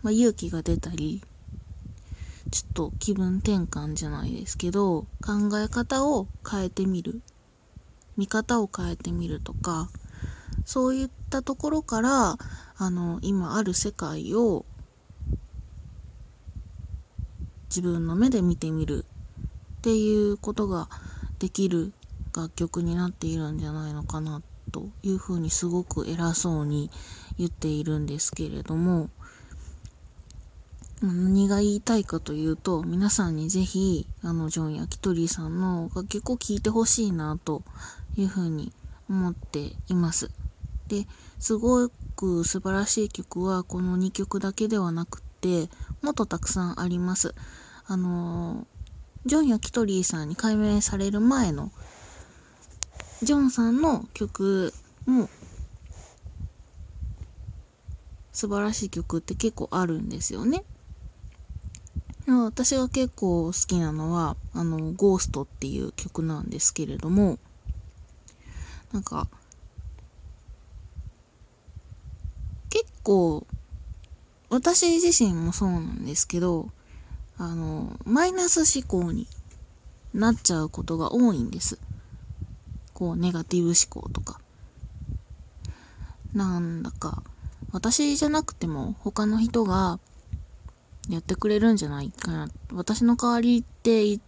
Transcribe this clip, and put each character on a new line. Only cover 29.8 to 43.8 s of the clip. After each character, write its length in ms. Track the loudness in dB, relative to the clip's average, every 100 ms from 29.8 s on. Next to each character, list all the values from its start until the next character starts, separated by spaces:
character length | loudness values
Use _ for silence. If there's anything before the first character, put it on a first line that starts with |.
| -18 -20 -20 -20 -20 -18 -18 -20 -20 -18 -16 -4
何 460 | 0 2 4 6 6
が 100 | 4
言 180 | 4 2
い 60 |
た 160 | 2 2
い 80 | 2
か 140 | -4
と 140 | -4
い 120 | -2 0
う 100 | 0
と、 280 | 0 0
皆 260 | 0 2 4
さ 220 | 4 2
ん 40 | 0
に 140 | 0
ぜ 120 | 0
ひ、 440 | 2 2 2 2 -2 -8
あ 100 | -4
の、 180 | -2 -2
ジ 100 | -2
ョ 60 | -2
ン・ 100 | -2
ヤ 100 | -4
キ 140 | -2
ト 160 | 0 2
リ 120 | 0
さ 200 | -2 -4
ん 120 | 0
の 300 | 0 0 -2 -6
楽 100 | -6
曲 280 | -6 -4
を 40 | -4
聴 220 | -2 0
い 20 |
て 80 | 2
ほ 160 | 4 4
し 220 | 4 2
い 40 |
な 280 | 0 -2 -4
と 200 | -2 -4 -6 -14 -14 -14 -8 0
い 100 | 0
う 20 |
ふ 140 | 0
う 80 | -2
に 220 | -2 -6 -10 -18 -18 -4
思 220 | 0 0
っ 20 |
て 400 | -2 -6 -6 -6 -8 0
い 80 | 2
ま 180 | 2
す。 160 | 0 -4 -6 -8 -8 -8 -8 -4
で、 180 | -4 -4 -12 -20 -8
す 180 | -2 2
ご 320 | 6 6 4
く 540 | -2 -12 -4 0 2
素 160 | 2 0
晴 160 | 0 0
ら 100 | 2
し 200 | 2 0
い 40 |
曲 320 | -4 -8 -2
は 200 | 0 0
こ 180 | -2 -2